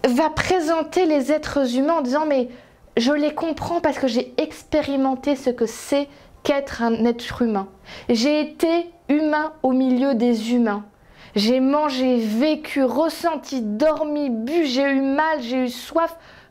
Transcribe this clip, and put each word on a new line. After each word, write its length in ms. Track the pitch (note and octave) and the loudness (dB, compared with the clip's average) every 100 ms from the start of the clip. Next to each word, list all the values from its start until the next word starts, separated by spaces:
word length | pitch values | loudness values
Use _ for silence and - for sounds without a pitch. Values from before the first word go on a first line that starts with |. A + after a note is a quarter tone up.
va 260 | - A#3+ D#4 | 0 2 0
présenter 760 | D#4 - F#4 D#4 E4 D#4 F4+ F4 | 0 0 2 2 -2 0 2 2
les 260 | D4 B3+ | 2 2
êtres 460 | D4+ D4+ C#4+ C4 B3 | -2 0 0 0 0
humains 180 | C#4+ E4 | 0 0
en 60 | |
disant « 240 | B3 C#4+ D#4 | 0 0 2
Mais 220 | C4+ A#3+ - - _ - - | 0 0 -8 -20 _ -6 -2
je 160 | A#3 | 2
les 200 | D4 D4 | 2 0
comprends 460 | D4+ E4 D4+ - E4+ | -2 -4 -4 -4 0
parce 180 | E4 - | 0 0
que 100 | C4 | 0
j'ai 260 | A3+ B3+ - | 0 -2 -4
expérimenté 960 | D#4 - - D4+ C#4+ C#4 C4+ C4 C#4+ C#4 | -4 -8 -2 -2 0 0 0 0 -2 0
ce 140 | C4 | -2
que 160 | B3 A3 | 0 -4
c'est 440 | - - C#4+ C#4+ - - - | -4 -2 -2 -2 -10 -20 -6
qu'être 400 | - C#4 C#4 - | -2 -2 -2 -4
un 220 | A#3 A3+ A#3 | -2 2 0
être 360 | A#3 - - | 0 -8 -2
humain. 280 | A#3 G3+ G3 - - - - | 0 0 -4 -14 -20 -12 -2
J'ai 320 | A#3 C4+ D4+ | 2 2 2
été 500 | D4+ - E4 E4+ E4+ - - | -2 0 2 2 -2 -12 -2
humain 460 | D4 D#4 D4+ D#4 D#4 | 0 2 0 -2 -2
au 80 | C4 | 0
milieu 420 | B3+ C4 B3 C#4 | 2 2 2 2
des 400 | A#3 A#3+ A3+ A3 | 2 2 0 0
humains. 300 | B3 A3+ G3+ G#3 _ - - - G#3 | 2 2 -2 -8 _ -20 -20 -6 0
J'ai 240 | G#3 C4 | 2 2
mangé, 580 | C4 D4 D4+ C4 B3+ B3 | 2 2 0 0 2 2
vécu, 680 | A3 A3 D4+ D4+ - C#4 | 0 2 0 0 -4 0
ressenti, 800 | B3+ A#3+ D#4+ D#4+ E4+ D#4 - C4 | 0 2 0 0 -4 -4 -6 -6
dormi, 680 | G#3+ G#3+ D4+ D4+ D4+ D4 C#4+ | -4 2 2 2 -2 -2 -2
bu, 360 | A3+ A#3 E4+ D4+ | -2 -2 0 0
j'ai 240 | B3 C#4 | 0 2
eu 100 | C4+ | 2
mal, 400 | C4+ C#4 D#4 D#4 | 2 0 0 -2
j'ai 220 | A3+ C4 B3+ | -2 -2 -2
eu 40 | |
soif, 480 | A#3+ - D#4+ E4 E4 - - - | -4 -4 -2 -2 -4 -20 -20 -20